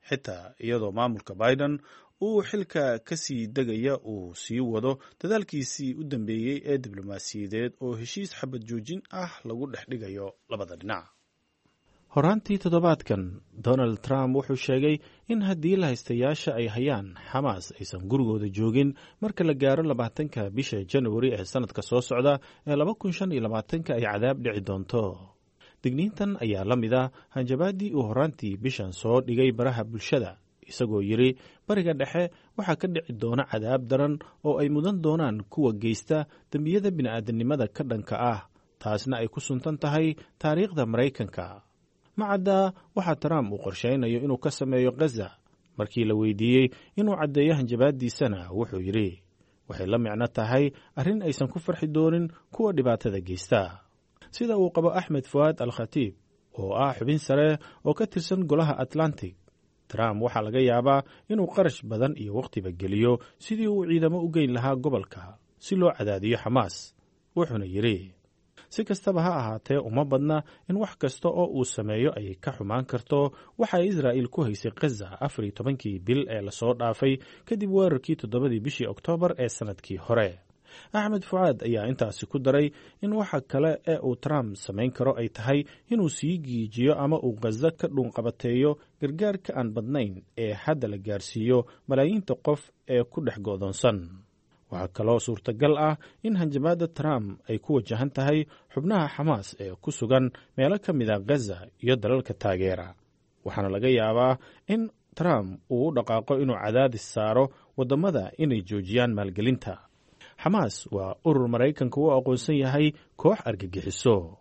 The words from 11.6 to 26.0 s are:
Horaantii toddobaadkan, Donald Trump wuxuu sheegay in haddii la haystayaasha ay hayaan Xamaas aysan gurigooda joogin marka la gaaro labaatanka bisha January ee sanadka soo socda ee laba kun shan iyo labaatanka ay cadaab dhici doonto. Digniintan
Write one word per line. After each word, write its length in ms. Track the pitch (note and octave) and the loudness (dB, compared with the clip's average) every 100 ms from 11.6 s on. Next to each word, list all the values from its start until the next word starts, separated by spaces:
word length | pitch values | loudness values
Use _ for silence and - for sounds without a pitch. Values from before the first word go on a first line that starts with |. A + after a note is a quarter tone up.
| _ _ _ _ _ - | _ _ _ _ _ 2
Horaantii 420 | D3+ G#3+ - G3+ | 2 2 0 -2
toddobaadkan, 840 | F3+ E3+ E3+ D#3 - G2+ F#2 F#2 _ | 2 4 4 2 0 -2 -2 -10 _
Donald 480 | - A2+ C3 B2 G#2+ | -6 2 4 2 0
Trump 340 | - C3+ C3 C3 | -2 0 2 0
wuxuu 200 | C3+ C3 | 0 -4
sheegay 420 | - C3 D3 D3+ - _ _ | 0 2 4 2 -4 _ _
in 140 | A#3 G3 | -2 0
haddii 300 | F3+ D#3 F#3+ | 0 2 2
la 120 | E3+ | 2
haystayaasha 680 | A#2+ - A#2+ B2+ D3+ - A#2+ | -2 -2 0 0 0 -2 -2
ay 120 | A#2 | -2
hayaan 460 | G#2+ C3+ A#2+ G2 F2+ - | 0 0 -2 -6 -14 -4
Xamaas 340 | C3 C#3 F2+ - - | -2 0 -2 -8 -14
aysan 220 | G2 F#2 F#2+ | -12 -10 -2
gurigooda 400 | C3 A#2+ G#2+ G#2 | 2 2 0 -2
joogin 440 | G2 A2+ A#2 C#3 C3+ - _ | 0 2 4 2 0 -16 _
marka 220 | G#3+ - | -6 0
la 100 | E3+ | 0
gaaro 300 | C#3 C3+ C#3+ | 2 2 2
labaatanka 680 | D#3+ B2 A#2 - D3+ - G2+ | 2 0 -2 -4 -6 -4 -4
bisha 320 | G#2 C3+ G#2+ | -4 -4 -6
January 460 | F#2+ C#3 A#2+ G#2+ C3 | -2 0 0 0 -2
ee 120 | G#2+ F#2 | -4 -4
sanadka 360 | C3 A#2+ - | -4 -4 -6
soo 200 | G2 B2 | 0 0
socda 380 | B2 B2 C3+ C#3 - - - | 0 0 2 2 -4 -16 -4
ee 80 | C#3+ | 0
laba 180 | D#3 A3 | 0 -2
kun 160 | G3 | -4
shan 180 | E3 F#3+ | -4 -2
iyo 100 | C#3+ | -2
labaatanka 500 | A2 A2 - - E3 | -2 -2 -2 -6 -2
ay 80 | A#2+ | -2
cadaab 360 | A2+ G#2 A#2+ C3+ | 0 0 0 0
dhici 200 | A#2 G#2 | -2 -4
doonto. 420 | G2 F#2+ F#2+ B2 G2+ F#2+ F#2 _ _ _ - _ | -4 -6 -2 -2 -2 -6 -16 _ _ _ -20 _
Digniintan 480 | C3 C3 | -4 0